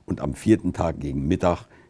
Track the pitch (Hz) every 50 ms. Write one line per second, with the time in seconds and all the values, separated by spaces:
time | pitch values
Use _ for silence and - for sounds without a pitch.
0 | _ - - - - 71 - - - 107 107 - - 90 - - 87 82 - 76
1 | 76 71 65 69 67 76 92 - 90 87 87 - - - - - _